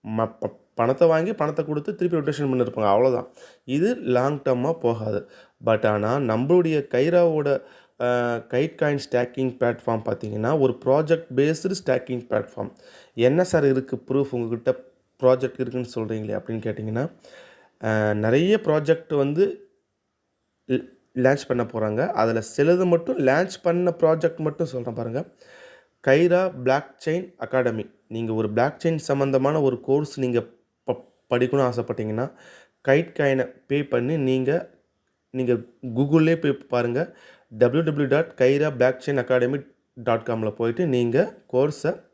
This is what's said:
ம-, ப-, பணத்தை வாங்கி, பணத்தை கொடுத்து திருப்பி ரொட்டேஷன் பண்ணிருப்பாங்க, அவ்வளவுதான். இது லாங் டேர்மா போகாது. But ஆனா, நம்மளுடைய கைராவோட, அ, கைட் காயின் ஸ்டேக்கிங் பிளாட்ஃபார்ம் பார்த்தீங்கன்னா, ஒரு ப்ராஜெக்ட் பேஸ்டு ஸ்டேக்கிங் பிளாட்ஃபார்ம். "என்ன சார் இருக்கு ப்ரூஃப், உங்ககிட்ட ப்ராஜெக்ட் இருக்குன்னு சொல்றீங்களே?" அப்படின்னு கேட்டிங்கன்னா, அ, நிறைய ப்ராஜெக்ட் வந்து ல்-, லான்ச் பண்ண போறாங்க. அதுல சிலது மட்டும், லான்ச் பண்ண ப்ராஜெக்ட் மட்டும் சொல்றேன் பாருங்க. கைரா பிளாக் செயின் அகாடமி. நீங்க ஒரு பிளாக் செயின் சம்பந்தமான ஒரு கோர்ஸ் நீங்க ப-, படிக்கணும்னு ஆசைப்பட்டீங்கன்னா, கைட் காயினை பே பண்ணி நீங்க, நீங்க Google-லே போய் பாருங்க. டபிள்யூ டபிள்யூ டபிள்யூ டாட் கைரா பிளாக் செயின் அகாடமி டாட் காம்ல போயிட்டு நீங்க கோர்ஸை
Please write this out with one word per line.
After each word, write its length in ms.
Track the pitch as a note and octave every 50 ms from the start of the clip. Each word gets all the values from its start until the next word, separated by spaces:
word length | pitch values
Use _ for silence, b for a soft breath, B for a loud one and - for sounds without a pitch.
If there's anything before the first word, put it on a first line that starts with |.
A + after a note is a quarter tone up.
| - G#2+ A2 A2+
ம-, 200 | A2+ A2 - _
ப-, 180 | - G#2 - - _ _ _
பணத்தை 340 | - A#2 A#2+ C3+ - F3 E3
வாங்கி, 260 | D#3+ D#3+ E3 G3+ A3+
பணத்தை 300 | - D3+ D3+ D3+ D#3 D#3
கொடுத்து 300 | D3+ D3+ D3 D3 - G#3
திருப்பி 220 | - F3+ F3 F3
ரொட்டேஷன் 280 | D#3+ C#3 D3 C#3+ C#3 D3
பண்ணிருப்பாங்க, 400 | C3+ C3 B2+ A#2+ B2 - A2+ G#2+
அவ்வளவுதான். 440 | G2+ G2 G#2+ B2+ C3 B2+ - - - B B B B B B B
இது 320 | - C3 D3 F3 A3 B3
லாங் 460 | - F#3 - B2 B2 B2+ C#3 D3 C#3
டேர்மா 360 | - C3+ B2+ B2 B2 D3+ E3 E3
போகாது. 520 | - A#2+ A#2 A2 A2 G#2+ G#2 G2+ G#2 B B B B B B _ -
But 200 | A2+ A2+ G#2+ -
ஆனா, 300 | A2 G#2+ G#2 G#2 G#2+ B2
நம்மளுடைய 720 | C#3+ C#3 A#2 A2 A2+ B2+ C#3+ F3 F3+ E3+ E3 D#3 D3 C#3 -
கைராவோட, 760 | - B2 C#3 E3 F3 F3 F3 E3+ D#3 D3+ C#3+ C#3+ C#3 C3 B B B B B B B _
அ, 60 | B2+ B2 B2 B2 A#2+ A#2+ A#2+ A2+ - -
கைட் 260 | - B2+ D3+ D#3+ D#3+
காயின் 220 | - D#3+ D3 D3 C#3 C#3 -
ஸ்டேக்கிங் 460 | - B2 B2 B2 - C3+ C3 B2+ B2
பிளாட்ஃபார்ம் 460 | - B2+ A#2+ A#2+ - - - A#2 A2 A2
பார்த்தீங்கன்னா, 560 | A2+ G#2+ - - G#2+ G#2 G#2+ G#2+ A#2+ D#3 D3+
ஒரு 180 | C3+ B2+ B2 - -
ப்ராஜெக்ட் 420 | B2+ C3+ D3+ D#3+ D3+ E3 D#3+ - _ B2+
பேஸ்டு 380 | C3 C#3+ D3+ D#3+ D#3+ - F#3+ G3+ - -
ஸ்டேக்கிங் 420 | - B2+ B2+ - - B2+ A#2+ A#2+
பிளாட்ஃபார்ம். 460 | - - A2 A2 - - - G#2 - - B B B B B B B B
"என்ன 300 | A2+ A#2 B2+ C#3+ E3+ F3+
சார் 200 | F3+ - D#3+ C#3+
இருக்கு 320 | C#3 C3+ C3 C3 - -
ப்ரூஃப், 320 | A2+ - - C3+ C#3 C#3+ C#3
உங்ககிட்ட 460 | B2+ B2 A#2 A2+ A#2+ A#2 - C3 - - - - _ _ _ _ _ _
ப்ராஜெக்ட் 380 | B2+ B2+ C3 B2+ C3+ B2+ - -
இருக்குன்னு 280 | C3 A#2+ B2 B2+ B2 A#2+ -
சொல்றீங்களே?" 460 | A#2 A2+ G#2+ A2+ A2 G#2+ G#2+ G#2+ G2+
அப்படின்னு 200 | - - A2+ A2+
கேட்டிங்கன்னா, 500 | - A2+ G#2 - G#2+ G#2+ G#2+ A#2 C#3 E3+ - B B B B B B B B B B B B _ A2
அ, 300 | A2 A2 G#2+ G#2+ G#2+ G#2
நிறைய 460 | G#2+ G#2+ A2 A#2+ C#3+ E3+ F#3+ G#3+ G#3+
ப்ராஜெக்ட் 540 | G#3+ D#3+ D3+ D#3 D3+ D3 D#3+ E3 - _ D#3+
வந்து 520 | C#3+ C#3 C#3+ D3 F3 G3+ G3+ - - - _ _ _ _ _ _ _ _ _ _ _ _ _ _ _ _ _ _ _ _
ல்-, 280 | - B2+ A#2+ - - _ _ _ _ _
லான்ச் 320 | B2+ B2 C3 C#3 C#3 - -
பண்ண 140 | C3 A#2+ A2+
போறாங்க. 460 | A2+ - A2+ G#2+ G#2+ G#2+ A#2 C#3+ -
அதுல 320 | - - A2 A#2 A2 A#2 A2 - -
சிலது 300 | - C#3+ D#3 F3 F3+ F#3
மட்டும், 320 | F3+ E3+ E3 E3+ - B3+ -
லான்ச் 340 | C#3+ B2+ C3+ D#3 F#3 F3+ - -
பண்ண 320 | - F3 E3+ F3 F3+ F3+ E3+ F3
ப்ராஜெக்ட் 380 | E3 D#3+ D#3+ D#3+ D#3+ E3 E3
மட்டும் 300 | - D#3 D3+ D3 - E3+
சொல்றேன் 280 | - C3 B2+ A#2 A#2+ A2+
பாருங்க. 300 | A2+ A#2 A#2 A#2 C#3 F3 - _ B B B B B B B B B B B B _ -
கைரா 560 | C#3 C3+ D3+ F3 F3 F3 F3+ F#3+ F#3 D#3+ C3
பிளாக் 400 | B2 B2+ C3 C#3+ - - - _ -
செயின் 300 | E3 D#3 F3+ F3+ - _
அகாடமி. 540 | _ A#2+ - - C3 B2 B2 A2+ A2 G2+ - _ _ _ _
நீங்க 240 | A2 A2+ A#2 A2
ஒரு 180 | A2 A2 A2 G#2
பிளாக் 300 | G#2 A2+ A#2+ C#3+ D3 - -
செயின் 120 | E3 E3
சம்பந்தமான 680 | D#3 - - C#3+ C#3 C#3 C#3 C3+ C3 C3 C#3 D3+ D#3
ஒரு 180 | C#3+ C3+ B2 A#2+
கோர்ஸ் 400 | - - C3+ D3 D3+ D3 - -
நீங்க 240 | C3 B2 A#2+ A#2 - - _ _ _ _ _ _ _
ப-, 280 | - A#2+ - - _ _ _ _ _
படிக்கணும்னு 420 | A#2+ A#2+ B2 B2+ - C#3+ C3 B2
ஆசைப்பட்டீங்கன்னா, 600 | A#2 A#2 A#2+ - G#2+ - G#2+ G#2+ G#2+ A2+ B2+ - B B B B B B B B B _ _ C#3
கைட் 240 | C3+ D3+ E3 E3+
காயினை 400 | - - D3 C#3 C3+ C3 B2 - - _ _
பே 180 | _ C#3 C#3+ D3
பண்ணி 320 | C#3+ B2+ A#2+ A#2+ C3 D#3+
நீங்க, 540 | D#3+ C3+ C3 C3 C3 B2+ C3 D3 - - - _ _ _ _ _ _ _ _ _ _ _ _
நீங்க 220 | - C3 B2+ A#2+ A#2+ A2 A#2 - _ _
Google-லே 540 | - B2+ A2+ A#2+ C#3 C#3+ D#3 D#3+ D#3 D#3+ E3
போய் 160 | D#3+ E3 -
பாருங்க. 640 | C#3 - - _ B2 B2 A#2+ A#2+ A#2+ C3+ E3+ F3 b b b b b b b b A2+ A2
டபிள்யூ 260 | B2 A#2+ B2+ D#3 E3
டபிள்யூ 220 | D#3 D3 D3 D3
டபிள்யூ 0 |
டாட் 280 | C3 D3 D3+ E3 - -
கைரா 380 | - C3 B2+ C#3 C#3+ D3+ D3+ C#3
பிளாக் 280 | A#2+ B2 B2+ B2+ - -
செயின் 100 | - C#3
அகாடமி 440 | C3+ A#2+ - B2+ B2+ B2 B2 C#3 C#3+ C#3 - _ _ _ _ _
டாட் 320 | B2+ A2+ A2 A2+ A#2 A2+
காம்ல 240 | - A#2 A2 A2 G#2
போயிட்டு 360 | G#2 - A#2 A#2 A#2 - F3+
நீங்க 560 | D#3+ B2+ B2 A#2+ A#2 A#2 C#3+ G3+ - - - _ _
கோர்ஸை 480 | - B2+ C#3 D3 C#3+ - - - E3 - _ _